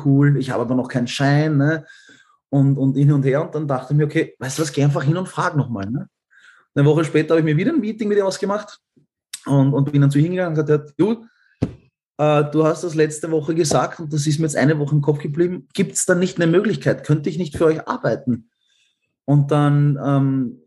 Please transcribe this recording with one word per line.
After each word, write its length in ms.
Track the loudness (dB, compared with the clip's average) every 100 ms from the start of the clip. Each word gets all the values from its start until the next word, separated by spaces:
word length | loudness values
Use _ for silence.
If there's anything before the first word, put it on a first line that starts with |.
cool. 320 | 2 4 4 2
Ich 140 | -2
habe 120 | -4
aber 140 | -2 -2
noch 100 | -2
keinen 200 | -4 -4
Schein, 480 | -2 2 2 2 2
ne? 280 | 0 -2 -6 -20 _ -20 _ _ -4
Und, 280 | 0 2 2
und 180 | 0 2
hin 140 | 2
und 140 | 2
her. 180 | 2 0
Und 120 | -2 -6
dann 100 | -4
dachte 260 | -4 0
ich 40 | 0
mir, 80 |
okay, 320 | 0 0 -4 -6
weißt 200 | -10 -4
du 40 |
was, 100 | -4
geh 120 | 0
einfach 180 | 0 2
hin 140 | 0 -2
und 100 | -4
frag 280 | -4 -2 -2
nochmal, 340 | -4 -6 -6
ne? 160 | -8 -8 _ _ _ _ _ _ 0
Eine 100 | 2
Woche 180 | 2
später 260 | 2 0 2
habe 100 | 2
ich 40 |
mir 120 | 2 0
wieder 160 | 0
ein 80 | 0
Meeting 260 | -2 -4 -2
mit 120 | 0
ihr 80 | 0
ausgemacht 520 | -2 -4 -4 -8 -20 _ _ _ _ -20 -14 0
und, 280 | 2 2
und 160 | 2 0
bin 100 | 4
dann 80 | 4
zu 60 | 4
ihr 60 |
hingegangen 320 | 0 0 -2 -2
und 80 |
gesagt, 240 | 0 0 -2
ja, 60 | -2
du, 300 | -2 -2 -8 _ _ -8 -8 -8 _ _ _ -2
äh, 300 | 2 2 2
du 120 | 2
hast 200 | 0 0
das 100 | -4
letzte 380 | 0 0 -2 -4
Woche 240 | -2 -2 -2
gesagt 420 | 0 0 -2 -6
und 140 | -6
das 160 | -2 0
ist 100 | 0
mir 80 | 0
jetzt 100 | 2
eine 220 | 2 2
Woche 160 | 0
im 60 | 0
Kopf 160 | 0 -2
geblieben. 480 | -4 -2 -2 -2 -10
Gibt's 320 | -4 -4 -2 0
da 80 |
nicht 220 | 0 0 0
eine 60 | 2
Möglichkeit? 580 | 2 2 -2 -2 -2
Könnte 240 | 0 -2 0
ich 80 | -6
nicht 180 | -6 0
für 80 |
euch 240 | 0 0 -4
arbeiten? 600 | -4 -4 -4 -4 -6 -6 _ _ _ _ _ _ _
Und 260 | 0 2 2
dann, 480 | 2 2 2 2 0
ähm, 560 | 0 0 2 0 -4 -8